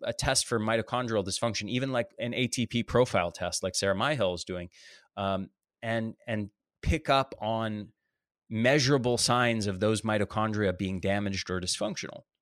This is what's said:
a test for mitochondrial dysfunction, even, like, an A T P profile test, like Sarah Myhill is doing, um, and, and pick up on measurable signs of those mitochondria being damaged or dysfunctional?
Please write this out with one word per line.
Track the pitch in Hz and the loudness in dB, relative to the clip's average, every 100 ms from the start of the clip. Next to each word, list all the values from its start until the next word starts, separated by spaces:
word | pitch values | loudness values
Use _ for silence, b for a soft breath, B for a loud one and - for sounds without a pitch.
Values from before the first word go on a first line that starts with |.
a | - | -6
test | - - 131 - | -2 0 0 0
for | 117 | 0
mitochondrial | 110 113 107 123 123 110 | 2 0 0 -2 0 0
dysfunction, | 98 - 117 104 104 | 0 -2 -2 -2 -4
even, | 123 135 | -2 -2
like, | 123 117 - | -2 -4 -4
an | 120 | -6
A | 120 123 | -2 -2
T | - 117 | 0 -2
P | 120 | -2
profile | 107 120 127 101 85 | 2 4 4 4 0
test, | - 90 - | -2 -4 -2
like | 95 | -4
Sarah | - 98 | 0 0
Myhill | 95 131 151 95 | 2 0 2 0
is | 87 | 0
doing, | - 90 87 B B B B - | -6 -8 -8 B B B B -6
um, | 98 95 95 _ _ _ | -2 -2 -4 _ _ _
and, | 117 113 113 - - | -4 -2 -4 -8 -6
and | 110 101 _ _ _ | -4 -6 _ _ _
pick | - 160 - | -2 -2 2
up | 139 135 - | 2 2 -4
on | 107 113 110 107 101 _ _ _ _ _ - | -4 -2 -2 -4 -10 _ _ _ _ _ -6
measurable | 113 120 147 127 143 120 120 | 2 4 4 4 4 4 2
signs | - 120 120 113 101 | 4 4 4 2 0
of | 92 | 0
those | 107 107 | 2 2
mitochondria | 110 107 98 107 110 107 101 90 | 2 0 0 0 0 2 0 0
being | 98 95 | -2 -2
damaged | 95 101 101 95 - | 0 0 0 -4 -4
or | 92 | -4
dysfunctional? | 90 - - - - - - _ | -2 -2 -4 -4 -10 -12 -18 _